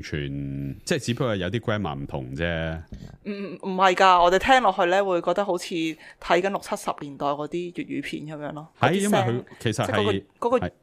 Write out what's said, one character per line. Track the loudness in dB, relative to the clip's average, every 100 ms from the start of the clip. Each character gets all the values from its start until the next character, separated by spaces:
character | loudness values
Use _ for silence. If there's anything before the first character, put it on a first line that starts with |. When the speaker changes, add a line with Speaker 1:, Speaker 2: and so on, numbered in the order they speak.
Speaker 1:
全， | -6 -6 -6 -6 -6 -6 -8 -8
即 | -4 -4
係 |
只 | -2
不 | -2
過 | -2 -2
有 | -2
啲 | -4
grammar | -2 -2 -2 -6
唔 |
同 | -8 -8 -8
啫。 | -4 -2 -2 -4 -6 -10 -16 -16 -16
Speaker 2:
唔， | -12 -10 -10 -10
唔 | -6 4
係 | 4
㗎， | 6 8 8
我 | 8
哋 | 6
聽 | 6 6
落 | 6
去 | 2 4
咧， | 4
會 | 4 2
覺 | 2
得 | 0
好 | 0 -2
似 | -2
睇 | -4 -4 -6 -14 -10
緊 | 2 2 2
六 | -4
七 | -6
十 | -6 -6 -6
年 | -8 -6
代 |
嗰 | -4 -4 -4
啲 | -6 -8
粵 | -8 -8
語 | -6
片 | -6 -8 -10
咁 | -10
樣 | -10
咯。 | -12 -12 -2
Speaker 1:
係， | 0
Speaker 2:
嗰 |
啲 | 2
聲， |
Speaker 1:
因 | 2
為 | 2
佢 | 2 -2 -6 -6
其 | -4
實 | -2
係， | 0
Speaker 2:
即 |
係 | 0 0 -2 -4 -6
嗰 | 0
個， |
嗰 | 0
個， |
Speaker 1:
係。 | -2 -10